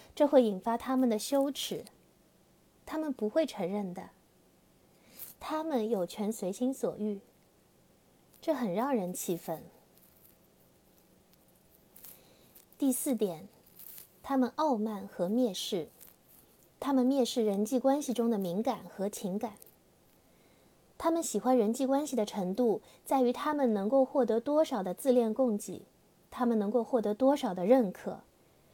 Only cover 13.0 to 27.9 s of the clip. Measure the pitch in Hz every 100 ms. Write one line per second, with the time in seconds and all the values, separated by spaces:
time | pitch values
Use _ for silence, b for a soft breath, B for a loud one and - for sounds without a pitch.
13 | 302 233 196 160 196 _ _ - - -
14 | - _ - 269 247 - 311 226 220 202
15 | 196 - 180 233 247 185 - 185 - -
16 | - - _ - _ _ _ - 277 269
17 | 247 277 233 254 214 196 214 262 269 285
18 | 285 233 233 214 190 180 254 202 180 -
19 | 202 - 196 202 226 202 - _ _ _
20 | _ _ b b b b b b b -
21 | 330 330 320 - 233 254 208 233 262 269
22 | 294 226 208 208 180 196 240 185 B B
23 | B 269 247 254 302 294 254 208 202 269
24 | 262 285 233 226 277 294 320 233 185 180
25 | 277 247 220 220 254 208 - 175 - _
26 | _ _ _ - 233 220 202 240 226 240
27 | 214 214 262 285 233 185 180 262 196